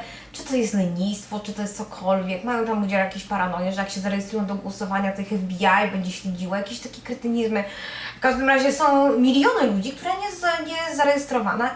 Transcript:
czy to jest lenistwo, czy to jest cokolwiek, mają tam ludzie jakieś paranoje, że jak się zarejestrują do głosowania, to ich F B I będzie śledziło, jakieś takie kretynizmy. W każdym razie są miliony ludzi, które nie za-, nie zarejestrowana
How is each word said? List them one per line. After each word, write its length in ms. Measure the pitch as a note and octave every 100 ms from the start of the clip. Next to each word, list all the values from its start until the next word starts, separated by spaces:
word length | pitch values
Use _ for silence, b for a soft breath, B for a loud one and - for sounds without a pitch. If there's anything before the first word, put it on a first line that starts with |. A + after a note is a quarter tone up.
| B B B
czy 120 | -
to 120 | - C4
jest 180 | G#3+
lenistwo, 680 | G3+ F3+ E3+ G3 G3+ - G#3
czy 140 | G3+
to 80 | G3+
jest 160 | G3+ -
cokolwiek, 680 | G#3+ - F#3 G3 F#3 F#3
mają 220 | A#3 A#3 A3+
tam 160 | G#3+
ludzie 140 | G3 G3
jakieś 280 | F#3+ G3
paranoje, 500 | - G3+ F3+ F3 F#3
że 80 | F#3+
jak 80 | G3
się 120 | G3+
zarejestrują 440 | G3 G3+ G3 A3 G3
do 100 | G3
głosowania, 560 | F#3+ - G3 G3 G3
to 100 | F#3+
ich 120 | G3
F 60 | G#3+
B 140 | F#3
I 380 | F3+ G3 F#3+ G3+
będzie 200 | F#3+ F3+
śledziło, 440 | - F#3+ F3 F3+ G3
jakieś 240 | G3+ A#3+
takie 220 | A#3+ -
kretynizmy. 640 | - B3 A#3 A#3 A3+ G#3+ G3+ B B B B B
W 20 |
każdym 280 | C4 B3 C4+
razie 260 | C4+ C4+
są 440 | C#4 D4+ C#4 C#4+ A#3
miliony 500 | B3+ C#4 F4+ A#4 B3
ludzi, 240 | G3+ G3
które 200 | C#4 F4
nie 240 | F#4+ G#4 F4+
za-, 260 | F4 E4 D#4
nie 280 | E4 E4 C#4+
zarejestrowana 720 | C#4+ C#4+ C#4 B3 G3+ - B3